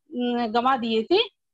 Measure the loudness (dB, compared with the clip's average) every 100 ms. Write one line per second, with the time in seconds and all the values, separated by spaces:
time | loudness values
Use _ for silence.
0 | _ -6 -4 -2 -2 0 2 0 0 -2
1 | 2 2 0 _ _